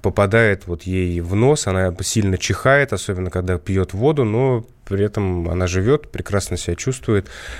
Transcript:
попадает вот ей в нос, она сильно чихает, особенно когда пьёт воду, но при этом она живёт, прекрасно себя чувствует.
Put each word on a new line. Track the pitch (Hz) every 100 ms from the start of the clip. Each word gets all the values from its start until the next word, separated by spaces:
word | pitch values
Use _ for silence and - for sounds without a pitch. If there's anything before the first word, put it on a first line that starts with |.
попадает | 98 104 101 113 110 95 90
вот | 85
ей | 92 92 90 87
в | 85
нос, | 98 131 151 98
она | 92 92 87
сильно | - 117 98 92
чихает, | - 95 131 139 139
особенно | 98 - 92 90
когда | 90 90 87
пьёт | - 95 90
воду, | 98 135 147
но | 110 110 131 117 - - -
при | 98
этом | 104 104 95 90 82
она | 90 90
живёт, | 92 107 151 -
прекрасно | - - 101 - 90
себя | - 87
чувствует. | 131 127 - 101 - - -